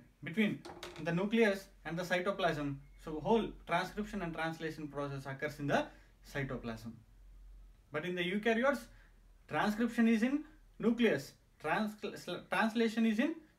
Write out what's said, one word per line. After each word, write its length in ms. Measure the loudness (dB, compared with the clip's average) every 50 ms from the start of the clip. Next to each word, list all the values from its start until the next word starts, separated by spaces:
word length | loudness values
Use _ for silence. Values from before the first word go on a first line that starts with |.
| -10 -18 _ _ -12
between 380 | -4 0 2 2 2 0 -4 -8 -14 -16 -14 -14 -14 -12 -6 -2
the 80 | 0
nucleus 560 | 0 0 0 2 4 4 4 4 4 0 -4 -12 -18 -14 -10
and 100 | -6 -6
the 80 | -4 -2
cytoplasm, 760 | 0 0 0 0 0 0 2 2 2 2 0 -2 -4 -4 -6 -10 -16 -20 -14 -10
so 140 | -8 -8 -2
whole 300 | 2 4 4 4 2 0 -6 -10 -4
transcription 560 | -2 0 0 0 -2 -4 -6 -6 -4 -6 -6 -6
and 100 | -4 -4
translation 540 | -4 -4 -4 -4 -4 -6 -6 -6 -8 -10
process 400 | -8 -6 -4 -4 -4 -6 -8 -8
occurs 320 | -8 -8 -6 -6 -6 -4 -4
in 80 | 0
the 180 | 2 2 2 2 0 -6 -20 -20 -20 -20 _ -16 -8 -6
cytoplasm. 600 | -6 -4 -4 -6 -6 -6 -8 -8 -8 -10 -14 -14 -16 -18 -20 -20 -20 -20 -20 -20 -20 -20 -20 -20 -20 -20 -20 -20 -20 _ _
But 140 | -6 -4 -4
in 80 | -2 -2
the 80 | -2
eukaryotes, 600 | -2 0 0 0 2 2 2 4 4 2 2 0 -4 -10 -20 -20 -20 -20 -20 -20 -20 -20 -20 -20 _
transcription 600 | -4 0 0 2 2 2 2 0 0 2 4 6
is 140 | 6 6 6
in 220 | 4 4 2 0 -2 -6 -16 -20 -20 -20 _
nucleus, 560 | 0 2 2 4 6 4 4 4 2 -2 -6 -16 _ _ _ _ -6
trans-, 360 | -2 0 0 0 0 -2 -4 -6 -10 -10 -10 -10 -8 -8 -8 -8 -6 -2
translation 560 | 0 2 2 2 2 2 2 2 2 2 2
is 100 | 4 4
in 160 | 4 2 2 0 -4 -10 -20 _